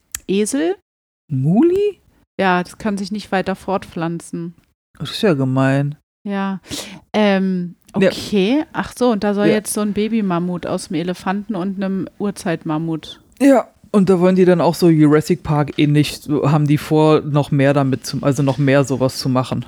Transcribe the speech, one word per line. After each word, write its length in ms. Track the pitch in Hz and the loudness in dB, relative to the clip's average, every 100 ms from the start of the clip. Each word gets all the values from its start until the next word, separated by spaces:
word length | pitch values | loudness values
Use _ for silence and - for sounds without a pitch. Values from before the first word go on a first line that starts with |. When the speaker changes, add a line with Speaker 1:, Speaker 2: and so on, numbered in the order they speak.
| _ - - | _ -14 -4
Speaker 1:
Esel? 480 | 196 214 269 330 392 _ _ _ _ _ | -2 0 -2 -2 -4 _ _ _ _ _
Speaker 2:
Muli? 680 | 135 139 190 339 370 415 359 _ _ _ - | -2 2 4 4 2 -2 -4 _ _ _ -2
Speaker 1:
Ja, 240 | 190 180 | 0 0
das 140 | 175 - | -4 -8
kann 200 | 220 196 | -6 -6
sich 140 | 190 | -6
nicht 200 | 208 - | -10 -4
weiter 240 | 196 185 190 | -4 -4 -6
fortpflanzen. 1000 | - 196 - 180 165 170 - 175 170 - _ _ _ - | -6 -6 -6 -8 -6 -6 -10 -10 -10 -14 _ _ _ -14
Speaker 2:
Das 120 | 143 | -12
ist 100 | - | -2
ja 100 | 220 | 0
gemein. 600 | 143 131 131 135 139 143 147 _ _ 202 | 2 0 0 2 0 -2 -6 _ _ -8
Speaker 1:
Ja. 320 | 196 196 190 - - 214 190 _ | -6 -4 -6 -10 -14 -14 -18 _
Ähm, 640 | 214 208 196 190 185 175 - _ - | 0 2 2 0 -2 -6 -12 _ 0
Speaker 2:
Ja. 120 | 190 | 0
Speaker 1:
okay. 540 | - - 208 190 285 - | 0 -2 0 2 0 -2
Ach 200 | - - - | -6 -10 -2
so, 160 | 247 | 0
und 120 | 214 | 0
da 100 | 208 | -2
soll 140 | 202 208 | 0 2
Speaker 2:
Ja. 60 | 214 | 0
Speaker 1:
jetzt 180 | 208 | -2
so 80 | 214 | -4
ein 120 | 214 | -4
Babymammut 720 | 202 214 226 196 170 180 175 - | -2 -2 -2 0 -2 -2 -6 -6
aus 220 | 185 - | -6 -6
dem 80 | 156 | -4
Elefanten 600 | 175 180 - 196 202 196 | -4 -6 -4 -6 -6 -6
und 200 | 190 190 | -6 -4
einem 240 | 190 190 - - | -4 -4 -6 -6
Urzeitmammut. 1000 | 202 196 196 165 165 156 165 160 - - _ - | -6 -4 -6 -4 -4 -4 -4 -6 -8 -20 _ 0
Speaker 2:
Ja. 280 | 277 254 - _ - 208 | 4 4 2 _ -2 2
Und 140 | 190 | 4
da 100 | 185 | 4
wollen 160 | 180 190 | 4 4
die 100 | 180 | 4
dann 140 | 175 | 4
auch 140 | 160 | 2
so 160 | 160 175 | 2 4
Jurassic 540 | 160 151 151 - 175 | 6 6 4 2 -2
Park 340 | - 147 143 - | 0 -2 0 0
ähnlich, 400 | 147 147 143 - | 2 2 0 -4
so 340 | - 143 - | -4 -2 2
haben 140 | 151 147 | 2 2
die 140 | 147 | 0
vor, 420 | - 156 156 151 | 2 2 4 4
noch 300 | 147 147 139 | 2 -2 0
mehr 240 | 143 135 143 | 2 2 2
damit 320 | 135 123 - | 0 -2 -6
zu, 100 | 139 | -4
also 200 | 143 143 | -2 0
noch 160 | 135 135 | 0 0
mehr 260 | 139 139 135 | 2 2 2
sowas 320 | 131 127 - | 0 -2 -2
zu 100 | 139 | -2
machen. 360 | 127 127 120 | -2 -2 -6